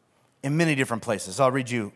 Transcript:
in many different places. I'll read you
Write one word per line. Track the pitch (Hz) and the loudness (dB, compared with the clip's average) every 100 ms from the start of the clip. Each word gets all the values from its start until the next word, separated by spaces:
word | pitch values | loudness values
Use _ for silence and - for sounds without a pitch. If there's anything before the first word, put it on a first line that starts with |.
| _ _ _ _ | _ _ _ _
in | 139 151 | -2 2
many | 165 | 2
different | 143 131 117 | 2 0 -2
places. | 120 101 92 92 | -2 -4 -4 2
I'll | 135 | 2
read | 135 120 | 2 -2
you | 120 101 | -4 -4